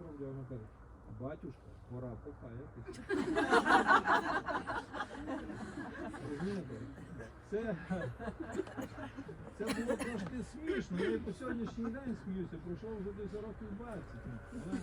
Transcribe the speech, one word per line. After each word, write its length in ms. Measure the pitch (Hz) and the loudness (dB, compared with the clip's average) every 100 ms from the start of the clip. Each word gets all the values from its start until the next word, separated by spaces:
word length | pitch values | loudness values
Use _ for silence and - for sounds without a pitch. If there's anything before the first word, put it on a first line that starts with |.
| 160 | -8
роблю». 200 | 147 135 | -6 -4
Вона 180 | 135 127 | -4 -4
каже: 180 | 123 107 - - - - 110 | -6 -8 -12 -14 -14 -10 -4
«Батюшка, 480 | 131 160 170 - - - - | -4 -4 -6 -8 -12 -14 -8
пора 200 | 123 123 110 | -4 -4 -4
покаятися». 760 | 147 - 123 117 - - - - - 403 - 311 403 466 320 392 - 427 - - 330 320 - 311 - - - - - - - 269 - 311 - - - - - - 131 | -8 -8 -8 -8 -8 -8 -8 -6 0 2 4 4 8 8 10 10 10 8 10 6 6 2 2 0 0 -2 -2 -4 -4 -4 -4 -2 -4 -6 -6 -4 -6 -4 -6 -4 -4
Розумієте? 440 | 143 185 196 131 110 110 - - - - - - | 0 0 0 -2 -6 -6 -8 -10 -10 -10 -12 -2
Це, 260 | 202 226 170 - 185 123 - 226 - 269 294 - - 262 - 269 - - - - - | 0 2 0 0 0 0 -2 -4 -4 -2 -2 -2 -4 -6 -6 -8 -6 -8 -8 -8 -2
це 60 | |
було 320 | 214 220 233 - | 0 2 2 2
трошки 420 | 233 226 170 131 - | 2 0 -2 -2 -4
смішно. 440 | 302 320 381 170 180 | -4 0 0 2 2
Я 200 | 196 - | 4 4
по 140 | - | 0
сьогоднішній 520 | - 254 233 202 - | -2 -2 0 -2 -2
день 320 | 226 254 269 214 | -2 -2 -2 -2
сміюся, 320 | 196 190 170 165 | -2 -2 -2 -4
пройшло 260 | 170 170 220 214 | -4 -4 -4 -4
вже 100 | 190 202 | -4 -4
десь 160 | 202 208 214 | -4 -4 -6
років 220 | - 214 196 | -6 -6 -6
двадцять. 460 | 233 196 139 117 127 117 - | -6 -6 -6 -8 -6 -6 -6
Але, 240 | - 160 269 | -6 -2 -2